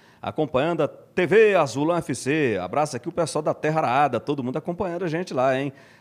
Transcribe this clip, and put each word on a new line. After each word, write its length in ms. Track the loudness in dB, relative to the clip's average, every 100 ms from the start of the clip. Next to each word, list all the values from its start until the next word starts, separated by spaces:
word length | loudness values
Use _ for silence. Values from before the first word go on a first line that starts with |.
| -20 -12
acompanhando 600 | -8 -4 -2 0 0 0
a 40 | -2
T 380 | -4 -10 -2 4
V 300 | 6 6 6
Azulão 420 | 2 0 0 0
F 160 | -2
C. 460 | -4 -2 0 2 0
Abraço 340 | -2 -2 -2 -4
aqui 140 | -8
o 20 |
pessoal 300 | -4 -2 -2
da 100 | -2
Terra 280 | -2 0 0
Arada, 400 | 2 2 2 0
todo 240 | -4 -4
mundo 140 | -4 -6
acompanhando 480 | -6 -6 -4 -4 -4
a 20 |
gente 260 | -4 -4
lá, 260 | 0 2 2
hein? 140 | -2 -8 -20 -18